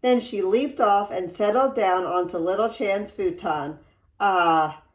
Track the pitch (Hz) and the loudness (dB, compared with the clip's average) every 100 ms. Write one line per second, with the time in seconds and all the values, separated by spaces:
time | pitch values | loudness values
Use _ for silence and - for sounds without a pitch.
0 | 254 247 233 202 185 220 277 - 220 202 | 4 2 0 -4 0 0 0 0 2 2
1 | 202 185 175 - 208 233 262 - 196 185 | 0 -6 -8 -2 0 2 0 2 0 0
2 | 180 180 175 180 170 196 220 - 208 196 | 0 -2 -2 -4 -2 0 -2 -2 -2 -2
3 | 208 - 185 170 202 151 143 156 _ _ | -4 -4 -4 -4 -4 -4 -6 -10 _ _
4 | _ _ 202 185 170 160 156 - _ | _ _ 0 4 4 4 2 -4 _